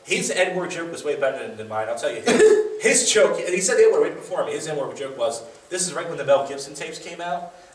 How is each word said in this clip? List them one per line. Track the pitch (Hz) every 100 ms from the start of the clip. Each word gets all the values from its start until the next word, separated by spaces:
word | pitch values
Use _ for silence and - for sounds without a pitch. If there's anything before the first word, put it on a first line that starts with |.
His | - 202 -
N-word | - 185 180 170
joke | 170 170
was | -
way | 147 139
better | 135 127 113
than, | 107
than | 110
mine. | 107 110
I'll | -
tell | 147
you. | -
His, | - - 427 427 - -
<laughs> |
his | 453 - -
joke, | 214 190 -
and | 175
he | 180
said | 180 233
the |
N-word | 220 156
right | - -
before | - 180 147
me. |
His | 147 156
N-word | 147 123 -
joke | 135 135
was, | 117 - - - -
this | 180 -
is |
right | 151 170
when | 147
the | 139
Mel | 180 -
Gibson | 139 139
tapes | 151 165 -
came | 170 170
out. | 175 175 - - -